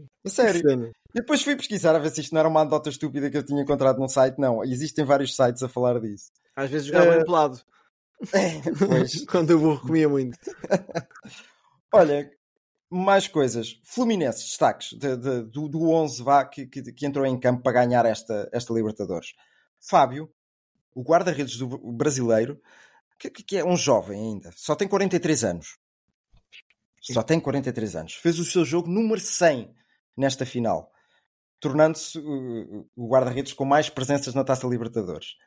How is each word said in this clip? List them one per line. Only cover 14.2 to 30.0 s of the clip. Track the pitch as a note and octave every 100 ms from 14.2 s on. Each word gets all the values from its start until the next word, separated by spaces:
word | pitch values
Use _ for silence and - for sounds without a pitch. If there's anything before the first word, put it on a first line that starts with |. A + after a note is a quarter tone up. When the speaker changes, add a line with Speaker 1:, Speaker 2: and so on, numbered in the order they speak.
| C#3 G#2+
Speaker 1:
destaques | - - B2+ - - A2+
de, | C#3 B2+
de, | B2+ B2+
do, | A2 A#2+ D3+
do | D#3 E3
onze | D#3+ D#3 A#2+
vá | A#2+ C#3+ C3
que, | - B2+
que, | C#3 B2+
que | - C#3+
entrou | C#3 C3+
em | B2
campo | B2 B2
para | C3 A#2+ B2
ganhar | B2 A#2
esta, | G#2+ - G#2+ G2+
esta | A#2+ B2
Libertadores. | A2+ G#2+ G#2+ F#2+ F2 - - _ _ _ _ -
Fábio, | F3+ C3+ C3 D#3 _ _ _ _ _ _
o | -
guarda-redes | B2 E3 F3+ C#3+ C3+ A#2+
do, | B2+
o | B2+ A2+
brasileiro, | A#2 C#3+ C3 A#2 A2 A#2+ C#3+ _ _ _ _ _ _
que, | -
que, | -
que | - G3
é | E3
um | F3
jovem | D3 A2+ F2+ G2+
ainda, | A2 G#2 F2 -
só | - D3
tem | G3
quarenta | G3+ F#3+ F3+
e |
três | - D3
anos. | G#2+ F2 - - _ _ _ _ _ _ _ - _ _ _ _
Só | - B2
tem | A2 D#3+
quarenta | D3+ C#3 C3
e |
três | A#2 A2 E2+
anos. | D#2+
Fez | - E3+ E3
o | E3+
seu | F#3 D3+
jogo | E3 E3
número | F#3 A3+ G#3+
cem | - - E3 C3+ G#2 _ _ _